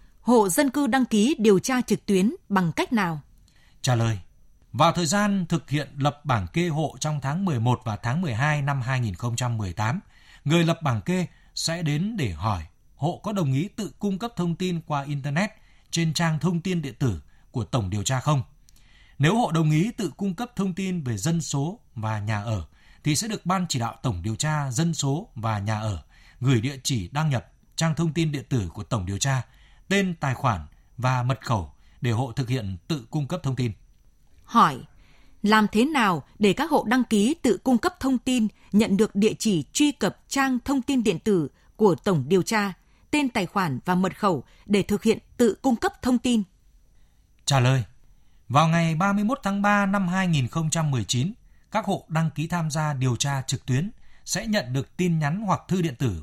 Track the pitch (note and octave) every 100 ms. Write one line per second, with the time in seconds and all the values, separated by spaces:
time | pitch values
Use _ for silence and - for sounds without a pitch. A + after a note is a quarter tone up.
0 | - - - A#3+ G3 C#4+ C#4+ D4 C#4 C4
1 | B3 A3 A3 D#4+ G#3+ F#3+ - B3+ - G#3
2 | - F#3+ G3 F4 - G3 E3+ G#3 F4+ A3+
3 | F3+ D#3 - - - _ - - - A#2+
4 | A2+ G2+ - - - - _ A2+ D#3+ E3
5 | E3 G3+ G#3 G3 F3 E3+ - C#3+ C#3+ C#3+
6 | C#3+ - D3 A#2+ F2 E3 F3 D3+ D3 -
7 | D#3 D3+ C3+ D#3+ G3 B2+ A#2 A#2+ - G#2
8 | A#2 C#3+ F3+ G#2+ C#3+ D3 C#3+ C#3 B2 C3
9 | A#2 F2+ A#2+ A#2 B2 A#2 G2+ E2+ G#2+ E3+
10 | - - - - C#3 E3+ E3 E3 D3+ A2+
11 | - F#3 E3+ - - - - E3 D#3+ D3
12 | G3+ A3+ B2 D2+ G#2 F#2+ D#2 _ _ -
13 | D3 E3+ G3+ G3+ D3 C3 G3 - G3 -
14 | G3+ G3 A#3 - F3 E3 F#3 E3+ - D3
15 | C#3 C#3+ C#3 C#3+ G#3+ - - - _ E3+
16 | E3 D3 E3+ D#3 E3+ E3+ F#3+ E3+ C#3 G#2
17 | C3 E2 - - - - G#2+ C3+ F#2+ G2+
18 | G2+ C3 C#3+ D3 - - - - - -
19 | - - C#3+ A3+ G#3+ E3+ D#3 D3+ G3+ -
20 | F#3 - G3+ F3 A#3+ - F#3+ F3+ F#3+ F3+
21 | C3 G#2 D#3 E3 - C#3+ D3 G#3+ _ -
22 | A2 A2 G2+ G#2+ G#2+ G#2+ D#2 - - -
23 | - D#3 A3+ G#3+ E3+ F#3+ F3 C3+ A2+ -
24 | C3+ F2+ F#2 G#2+ D3+ D3+ C#3 A#2 E3 D#3+
25 | C#3 C#3+ A3 - A2+ G#2+ G2 G#2+ A2 F2+
26 | - - - - B2 B2 A#2 C#3 - B2
27 | F2 - D#3 B2 - _ _ - E3 D#3+
28 | E3+ D3+ D#3+ C#3+ A2+ C3 F2+ - G2+ A2+
29 | F2+ G2 C3+ C3 - - - - - G3
30 | F#3+ E3+ C#3+ B2+ C3+ F#2 D2 - _ -
31 | B2 B2+ A#2+ A2+ - A2+ D#2 - - -
32 | B2 A2 C3 A2 A#2+ B2+ G2+ F#2 - D#3+
33 | A2+ D#3 C#3 - C#3 B2+ B2 - - _
34 | _ _ _ - - A#3 F3+ C3 - -
35 | - - - - G#3 G#3+ G#3 G#3 C4+ D4+
36 | G#3+ E3 - - G3+ F3+ D#4 C#4 G#3 B3+
37 | A#3+ G#3+ G#3+ D#4+ B3 G3 - B3 - -
38 | C4+ B3+ - B3+ G#3+ - - G3+ G#3 F#3+
39 | G#3+ G3+ G#3+ - A3 F3+ C#3 - D4 -
40 | G3 - _ C#4 C4+ B3 - C#4 A#3+ C4+
41 | A3 E3+ - F#3+ C#3+ - _ - G#3+ D#3+
42 | - F3 B2+ F#3 E3 A3 G3+ E3+ _ _
43 | _ D4 C#4 A#3+ F3 G3+ F3 B2 - F3+
44 | F#3 D3+ G#3 D3+ - - - G3+ - G#3
45 | A3 - - - A#3+ - C4+ A#3 F#4+ -
46 | B3 B3 B3+ A#3 F#3+ _ _ _ _ -
47 | - _ _ _ - C#3 B2 C3 - -
48 | - - - - - B2+ D#3+ E3+ E3 D#3+
49 | G3 G3+ G#3 C4+ G3 G3+ G3+ G#3 G3+ G3+
50 | F3+ F#3 F#3 D#3 B2 E3 D#3 E3 D3+ C3
51 | G2 A#2+ D3+ A#3 - - _ G#3+ G3+ F#3
52 | - D#3+ D#3+ - D#3+ F3 D#3+ D#3 D3+ C#3
53 | C3 A#2 C#3+ C#3 - C3+ - B2+ F#3+ -
54 | - - - F3+ A3+ G#3 A#2+ C3 - -
55 | F3+ D#3+ D3 F3+ A3+ E3+ - F#3+ E3 A#2
56 | C3+ E2+